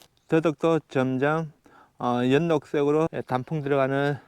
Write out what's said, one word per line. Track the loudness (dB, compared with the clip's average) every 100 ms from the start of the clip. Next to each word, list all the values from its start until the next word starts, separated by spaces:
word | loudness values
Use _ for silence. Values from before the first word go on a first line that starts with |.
| -20 _ -2
더덕도 | 0 2 0 0 0 0
점점, | -2 0 0 0 0 -4 -12 _ -20 _ -6
어, | -2 0 2
연녹색으로 | 2 2 -2 -2 -2 0 2 0 -4 -6
단풍 | -6 -4 -6
들어가는 | -2 0 0 0 0 -2